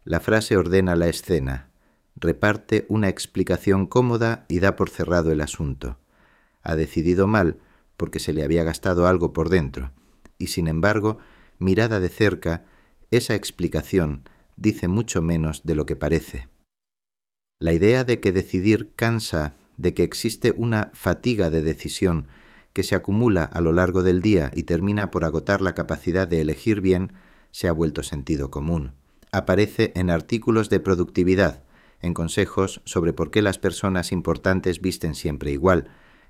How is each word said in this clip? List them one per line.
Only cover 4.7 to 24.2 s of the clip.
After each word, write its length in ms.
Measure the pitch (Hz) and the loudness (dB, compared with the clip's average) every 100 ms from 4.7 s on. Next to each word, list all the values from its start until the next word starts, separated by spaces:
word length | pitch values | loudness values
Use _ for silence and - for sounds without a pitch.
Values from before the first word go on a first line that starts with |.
| 92 | 2
por 140 | 92 | -4
cerrado 400 | - 82 87 80 | -2 0 2 2
el 100 | 76 | 0
asunto. 580 | 73 - 73 67 62 - _ _ _ _ _ _ | -2 -4 -6 -6 -10 -12 _ _ _ _ _ _
Ha 120 | - | -4
decidido 520 | 80 78 - 80 90 98 | -2 -2 0 0 2 2
mal, 320 | 107 85 - _ _ _ - | 2 2 -2 _ _ _ -8
porque 220 | 80 80 | -6 -6
se 160 | - | -4
le 80 | 78 | -4
había 220 | 71 85 | 0 0
gastado 420 | 80 - 98 87 90 | 0 -2 -2 2 4
algo 260 | 90 82 | 2 0
por 160 | 82 80 | -2 0
dentro. 440 | 90 67 65 65 - _ _ - - | 0 0 -6 -12 -14 _ _ -20 -12
Y 120 | 90 | -8
sin 200 | - 80 | -4 -2
embargo, 500 | 80 101 107 107 110 - _ _ - | 0 0 2 -2 -4 -14 _ _ -4
mirada 400 | 92 95 113 107 | 0 2 2 0
de 100 | 90 | -2
cerca, 580 | - 104 85 85 85 - _ _ _ - | 2 0 2 -4 -6 -8 _ _ _ -2
esa 260 | 123 120 104 | -2 0 -4
explicación 920 | - - 82 80 - 95 78 69 - _ _ - | -4 -6 -4 -4 0 0 0 -4 -14 _ _ -2
dice 300 | 107 - 87 | -2 0 -2
mucho 360 | 101 113 90 | -2 -2 -2
menos 400 | 82 82 78 78 | 0 0 -2 -4
de 100 | 82 76 | -4 -2
lo 100 | 76 | -2
que 100 | 71 | -4
parece. 520 | 73 82 - - - _ _ _ _ _ _ _ _ _ _ - | 0 -2 -2 -14 -14 _ _ _ _ _ _ _ _ _ _ -6
La 140 | 82 | -2
idea 320 | 82 101 127 | 4 4 4
de 160 | 123 117 | 2 0
que 120 | 98 | 2
decidir 580 | 92 - 92 101 107 - - | 0 0 0 2 2 -2 -4
cansa, 580 | 117 113 - 80 76 - _ - | -2 -2 -2 -4 -4 -8 _ -4
de 160 | 87 | -2
que 80 | 85 | 0
existe 500 | 85 - 113 - 117 | 0 0 -6 0 0
una 360 | - 117 107 - | 0 0 -2 -4
fatiga 560 | - 95 - 127 107 85 | -4 -2 0 0 0 0
de 140 | 80 | 0
decisión 640 | 78 78 - - 95 82 - - - - _ | -2 -4 -6 -2 0 0 -4 -16 -20 -20 _
que 80 | - | -6
se 140 | 92 95 | -2 -2
acumula 480 | - 104 120 87 | 0 2 2 2
a 160 | 73 82 | 0 0
lo 100 | 82 | 2
largo 300 | 85 90 92 | 4 2 2
del 180 | 92 90 | 2 2